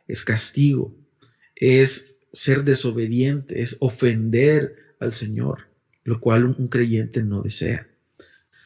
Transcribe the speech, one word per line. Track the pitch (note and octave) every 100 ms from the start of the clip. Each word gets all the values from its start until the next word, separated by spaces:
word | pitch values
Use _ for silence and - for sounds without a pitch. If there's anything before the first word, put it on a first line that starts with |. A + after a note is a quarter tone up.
| -
es | -
castigo, | - A2 - - C#3+ C3 - - _ _ _ _ _ -
es | B2 C3 C3+ - - _ _
ser | - - C3+
desobediente, | C#3+ C3 B2+ A#2 A2 A#2+ C3 C#3+ C3+ -
es | A#2+ -
ofender | C3 - B2 A2+ A2+ A2+ C#3+ D3+ A#2 - _ _
al | A#2
Señor, | - A2 A2 A#2+ - - _ _ _
lo | - A2+
cual | A#2+ A2+
un, | B2 C3
un | B2
creyente | A#2+ A#2+ A2+ A2 -
no | A2 G2+
desea. | G#2 - - D#2 - _ _ _ - _ _ _